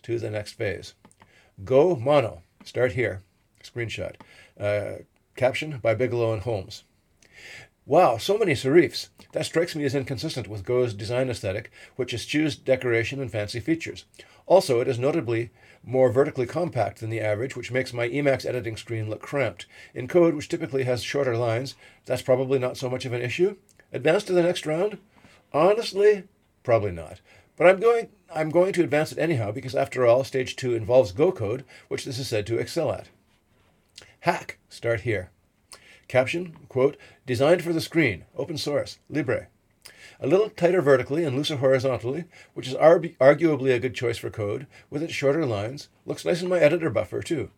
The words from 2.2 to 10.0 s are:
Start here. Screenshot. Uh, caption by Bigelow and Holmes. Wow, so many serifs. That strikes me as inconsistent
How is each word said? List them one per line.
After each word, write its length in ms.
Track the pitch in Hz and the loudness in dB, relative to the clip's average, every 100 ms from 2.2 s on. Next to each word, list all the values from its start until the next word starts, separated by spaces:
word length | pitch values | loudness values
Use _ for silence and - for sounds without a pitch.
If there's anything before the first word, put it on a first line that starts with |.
| 113 82 _ _ | 2 -6 _ _
Start 300 | - 113 123 | -10 -2 -2
here. 280 | 120 107 98 - _ _ _ | 0 -4 -4 -14 _ _ _
Screenshot. 540 | - 123 110 - 87 - - - - - | -16 -10 -8 -8 -10 -12 -20 -20 -20 -6
Uh, 460 | 104 104 - - - _ _ - | -2 -2 -4 -10 -16 _ _ -2
caption 440 | 127 - 156 135 | 0 0 -6 -2
by 140 | 117 | 0
Bigelow 380 | 107 123 120 113 | 0 0 0 0
and 120 | 110 | -2
Holmes. 420 | 120 107 - - _ _ _ _ _ - - - - _ - | -4 -6 -8 -16 _ _ _ _ _ -20 -20 -20 -20 _ 2
Wow, 300 | 139 165 113 | 6 6 4
so 200 | - 214 | 0 0
many 140 | 196 | 2
serifs. 560 | 131 131 165 - - - - - | 0 4 6 6 0 -12 -18 -10
That 140 | 151 151 | -6 -2
strikes 280 | 160 175 | 0 -2
me 120 | 160 143 | -2 -2
as 100 | |
inconsistent 540 | 139 | -2